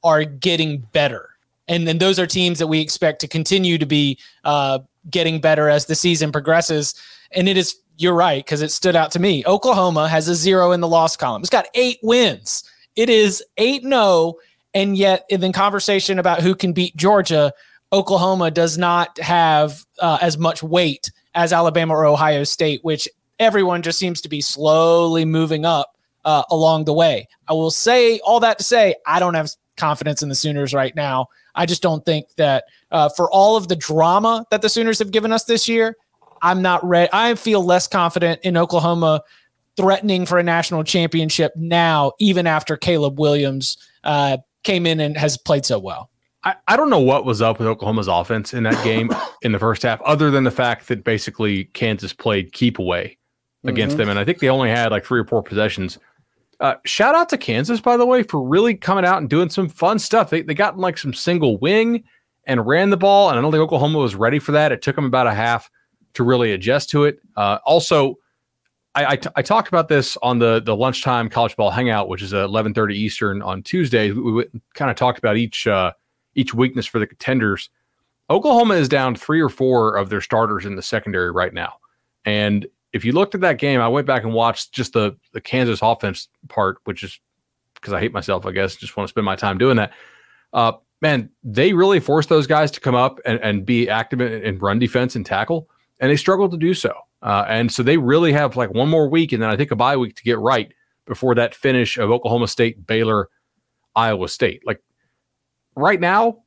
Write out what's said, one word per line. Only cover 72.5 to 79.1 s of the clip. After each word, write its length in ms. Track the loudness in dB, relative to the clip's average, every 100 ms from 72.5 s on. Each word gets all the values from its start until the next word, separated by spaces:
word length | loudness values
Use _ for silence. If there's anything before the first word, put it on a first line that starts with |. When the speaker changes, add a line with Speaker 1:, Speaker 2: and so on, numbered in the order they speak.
| -2 -2
Speaker 2:
thirty 240 | -2 -2 -2
Eastern 440 | -6 -4 -4 -4
on 200 | -6 -10
Tuesday. 500 | -6 -2 0 2 0
We, 200 | -2 -2
we 140 | -2 -4 -10 _
kinda 200 | -6 -4
talked 260 | 0 -2 0
about 180 | -2 0
each, 300 | -2 -4 -2
uh, 240 | 0 0 -4 _ _ _ -4
each 180 | -4
weakness 320 | 0 -2 -2 -6
for 140 | -4
the 80 | -4
contenders. 640 | _ -4 -2 0 -2 -8 _ _ _ _ _ _
Oklahoma 440 | 0 2 4 4 2
is 140 | 2
down 260 | 2 0